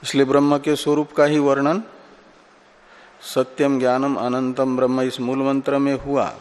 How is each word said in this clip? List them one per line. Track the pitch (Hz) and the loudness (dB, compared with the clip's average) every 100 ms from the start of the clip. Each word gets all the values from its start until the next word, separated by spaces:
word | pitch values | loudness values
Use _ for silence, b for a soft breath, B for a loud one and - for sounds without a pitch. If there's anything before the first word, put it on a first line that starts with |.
इसलिए | 131 139 | -4 0
ब्रह्म | 135 139 143 147 | 4 4 4 2
के | 143 147 | 0 -2
स्वरूप | - 147 151 | 0 0 -2
का | - | 2
ही | 147 151 | 2 4
वर्णन | 143 135 143 175 220 - - - - - - _ _ _ B B B B | 2 2 0 -2 -4 -18 -20 -20 -20 -20 -20 _ _ _ B B B B
सत्यम | - - 127 - 147 135 | -6 -2 -2 0 0 2
ज्ञानम | 127 127 139 | 2 0 0
अनंतम | 127 120 127 127 127 131 127 | -2 -2 -2 -4 -2 -2 0
ब्रह्म | 127 131 | 0 0
इस | 131 123 | -2 -4
मूल | 123 131 | -4 -2
मंत्र | 135 135 135 139 | 0 -2 0 0
में | 139 | 0
हुआ | 135 139 139 98 - | -2 -2 -2 -2 -6